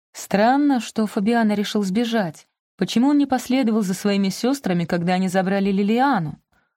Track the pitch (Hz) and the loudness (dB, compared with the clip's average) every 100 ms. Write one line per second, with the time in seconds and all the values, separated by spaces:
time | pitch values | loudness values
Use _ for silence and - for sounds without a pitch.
0 | _ - - 196 226 277 294 254 - - | _ -16 -4 2 2 4 2 0 -2 -4
1 | 214 226 202 233 214 208 196 214 196 196 | -4 -2 0 2 0 0 -2 -2 -2 -2
2 | 233 226 175 - _ _ _ - 185 233 | -2 -2 -4 -8 _ _ _ -6 -2 2
3 | 277 294 277 254 - 262 226 220 185 185 | 4 2 2 -2 0 0 2 0 0 -2
4 | 208 202 190 185 240 277 185 175 170 175 | 0 0 -2 -2 -2 -2 -2 -2 0 -2
5 | 170 185 185 190 185 196 196 196 202 233 | 0 0 0 0 0 0 0 0 0 2
6 | 269 220 151 - _ _ _ | 2 0 -2 -8 _ _ _